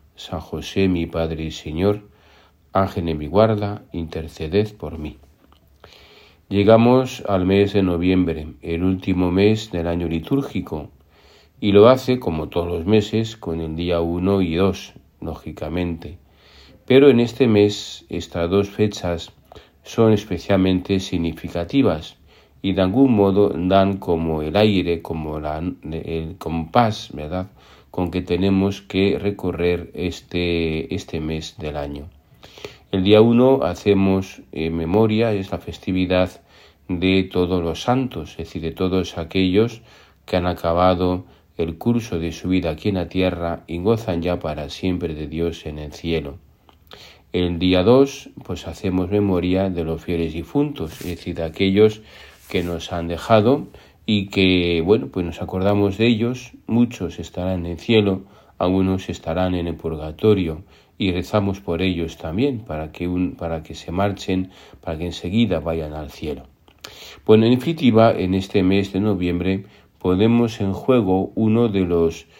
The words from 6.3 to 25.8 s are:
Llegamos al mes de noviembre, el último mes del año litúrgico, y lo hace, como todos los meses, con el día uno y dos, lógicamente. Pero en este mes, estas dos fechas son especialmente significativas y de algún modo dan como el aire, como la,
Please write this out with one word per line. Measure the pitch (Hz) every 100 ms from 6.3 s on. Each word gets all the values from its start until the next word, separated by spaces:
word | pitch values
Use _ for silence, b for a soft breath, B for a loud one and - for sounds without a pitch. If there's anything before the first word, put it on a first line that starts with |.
| B -
Llegamos | 98 101 113 117 127 127 - -
al | 95 92
mes | 98 101
de | 104
noviembre, | 92 85 90 92 85 78 76 -
el | 85 82
último | 92 95 98 90 90
mes | 90 104 110 -
del | 87 85
año | 87 82
litúrgico, | 82 80 135 - 92 73 78 71 _ b b b b b -
y | 104
lo | 101 113
hace, | 127 - 127
como | 95 80 78
todos | 87 85
los | 87 85
meses, | 107 104 107 110 -
con | 85 82
el | 80 78
día | 87 85
uno | 85 87 95 98
y | 87 82
dos, | 95 90 - - _ _
lógicamente. | 82 80 80 76 76 85 90 80 - 92 _ b b b b b -
Pero | 127 143
en | 120
este | 117 - 123
mes, | 104 104 104 - - -
estas | 85 85 87 85
dos | 98 98
fechas | - 104 - 90 85 - _ _ B B B
son | - - 113
especialmente | 107 - 87 - 95 95 92 90 95
significativas | - 90 82 80 82 87 85 139 113 80 - - b b b b
y | 98
de | 95
algún | 92 113 135
modo | 107 98 98 101 -
dan | 92 95 98 98
como | - 82 82 78
el | 78 92
aire, | 110 92 85 82
como | - 80 78 78
la, | 76 78 90 -